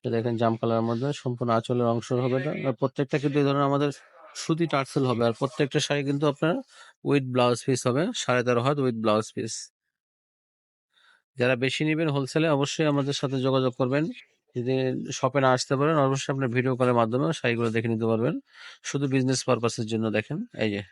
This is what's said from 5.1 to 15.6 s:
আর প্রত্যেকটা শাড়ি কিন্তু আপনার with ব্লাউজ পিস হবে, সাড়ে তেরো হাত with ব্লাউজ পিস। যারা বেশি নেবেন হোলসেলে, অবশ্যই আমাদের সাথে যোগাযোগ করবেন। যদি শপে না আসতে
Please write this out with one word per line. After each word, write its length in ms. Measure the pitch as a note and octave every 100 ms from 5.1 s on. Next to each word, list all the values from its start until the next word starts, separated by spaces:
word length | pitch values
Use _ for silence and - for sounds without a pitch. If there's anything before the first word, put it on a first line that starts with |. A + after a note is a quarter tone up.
| A#2 A#2
আর 80 |
প্রত্যেকটা 460 | A2 C3+ - C#3+ D3+
শাড়ি 240 | - D3
কিন্তু 240 | C#3 C#3+ D3+
আপনার 280 | C#3 D#3+ A#3+ - - - _ C#3
with 260 | C#3 C3
ব্লাউজ 340 | B2 B2 A#2 -
পিস 220 | B2+ B2+
হবে, 200 | A#2+ G#3+ A#3+
সাড়ে 280 | - B2
তেরো 180 | A#2+ A#2+
হাত 160 | B2+ D3
with 240 | B2+ A2+
ব্লাউজ 320 | A2 G#2+ A2
পিস। 380 | - A2+ - - _ _ _ _ _ _ _ _ _ _ _ _ _ _ _ _ -
যারা 200 | B2 B2+
বেশি 300 | C3 - D#3
নেবেন 240 | D#3 D#3+
হোলসেলে, 400 | C#3 C3+ D#3 D#3+
অবশ্যই 360 | C#3 C#3+ - D#3
আমাদের 280 | C#3+ C#3
সাথে 280 | C#3 C3+ C3+
যোগাযোগ 320 | C3 C3+ C3
করবেন। 320 | B2 B2+ C#3 E3+ B3 - _ _ B2
যদি 180 | A#2+ C3 C3 B2 A#2
শপে 300 | - C3 C#3+
না 100 | C3
আসতে 240 | B2+